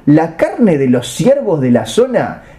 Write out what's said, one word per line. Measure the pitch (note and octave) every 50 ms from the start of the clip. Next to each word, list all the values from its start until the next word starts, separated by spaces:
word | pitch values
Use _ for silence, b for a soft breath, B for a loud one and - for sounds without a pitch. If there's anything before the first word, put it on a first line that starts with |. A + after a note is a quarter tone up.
| B
La | C#3+ D3 D#3+ E3 E3 D#3+
carne | - D4+ E4+ G4+ E4 A#3+ G3 D#3+ C#3
de | C3+ B2+
los | B2 A#2+ -
ciervos | - - - D#3+ - C#4 C#4+ A#3 G3+ E3+ D3
de | C3 B2
la | A#2+ A#2 G2+
zona | - - A3 B3 C4 A#3 F#3 B2+ G#2 - - B B B